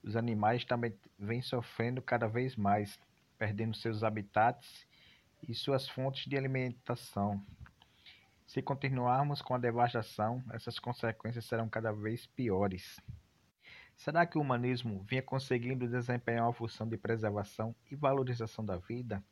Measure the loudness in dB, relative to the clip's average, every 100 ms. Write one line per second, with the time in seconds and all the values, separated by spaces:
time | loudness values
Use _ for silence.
0 | -2 0 0 2 4 2 0 0 0 -4
1 | -20 _ -4 -4 -2 -4 -4 -2 -2 -2
2 | 0 2 2 0 -2 0 4 4 2 -8
3 | _ _ _ _ -2 0 -2 -2 -2 2
4 | 0 0 0 4 6 4 -10 -20 -20 _
5 | -20 -20 _ _ -8 -4 0 0 0 -4
6 | -4 -4 -2 -2 0 0 -2 -4 -6 -6
7 | -4 -2 0 -2 -6 -16 -20 _ -20 _
8 | -20 -20 _ _ -4 -4 -2 -2 0 2
9 | 4 4 2 -2 -2 0 2 4 4 2
10 | -4 -2 0 0 -6 -8 -8 -6 -6 -2
11 | -2 -2 -6 -6 -2 -2 0 0 -2 -2
12 | -2 -4 -6 -2 2 4 4 0 -10 -16
13 | -16 -16 _ _ _ _ -20 -20 -20 _
14 | 2 4 4 2 2 2 2 0 -2 -6
15 | -2 -2 0 -4 2 0 2 -2 0 0
16 | 0 -2 0 2 2 2 -6 -4 -4 -2
17 | 0 0 2 0 -4 -4 -6 -6 _ 0
18 | 2 4 2 -2 -4 -4 -4 -4 -4 -6
19 | -4 -6 -6